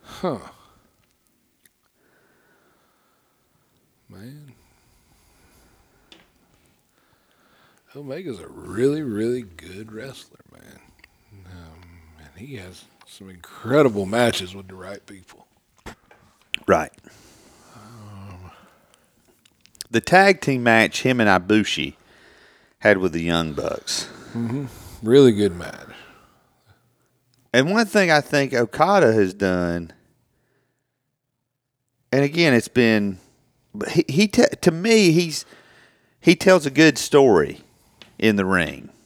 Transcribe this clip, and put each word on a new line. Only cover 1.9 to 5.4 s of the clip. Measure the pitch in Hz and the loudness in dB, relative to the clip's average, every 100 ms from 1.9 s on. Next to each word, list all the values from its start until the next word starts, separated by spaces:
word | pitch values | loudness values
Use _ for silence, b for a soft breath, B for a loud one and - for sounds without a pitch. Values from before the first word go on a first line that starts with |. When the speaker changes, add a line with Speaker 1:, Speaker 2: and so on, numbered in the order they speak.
| _ _ _ _ _ _ _ _ _ _ _ _ _ _ _ _ _ _ _ _ _ _ | _ _ _ _ _ _ _ _ _ _ _ _ _ _ _ _ _ _ _ _ _ _
Speaker 1:
Man. | 95 110 147 143 117 _ _ _ _ _ _ _ _ | -20 -20 -20 -20 _ _ _ _ _ _ _ _ _